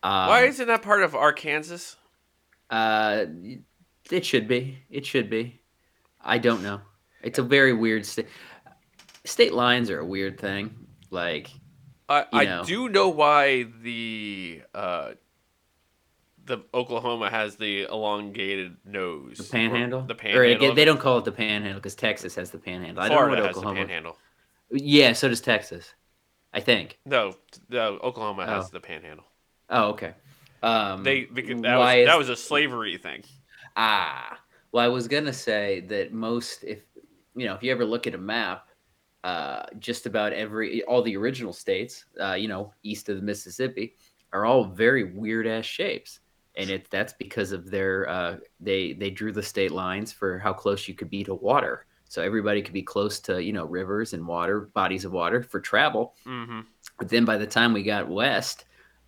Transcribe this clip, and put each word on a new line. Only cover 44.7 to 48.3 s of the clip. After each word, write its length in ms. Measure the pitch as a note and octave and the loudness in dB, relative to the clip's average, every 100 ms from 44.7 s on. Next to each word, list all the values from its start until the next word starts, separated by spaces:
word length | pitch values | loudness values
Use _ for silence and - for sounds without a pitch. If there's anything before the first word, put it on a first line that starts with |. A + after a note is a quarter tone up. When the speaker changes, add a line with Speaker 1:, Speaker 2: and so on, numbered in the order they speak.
| F#2 A2+ C3 | 2 4 4
Speaker 2:
weird-ass 600 | F#2+ F#2 G#2+ A2+ A2 A2 | 0 -6 -4 -2 -2 -4
shapes. 560 | A2+ - F#3+ D2+ - - _ _ _ - | -6 -4 -4 -4 -10 -20 _ _ _ -8
And 140 | F#2+ | -6
it, 180 | F#2+ - | -6 -4
that's 220 | F#2+ A2 | -4 -4
because 400 | - - - F#2+ | -6 -10 -4 -4
of 180 | F#2+ F2 | -6 -6
their, 380 | F#2+ F#2+ F#2+ F2 | -2 0 0 -2
uh, 280 | F2+ F2 | -2 -4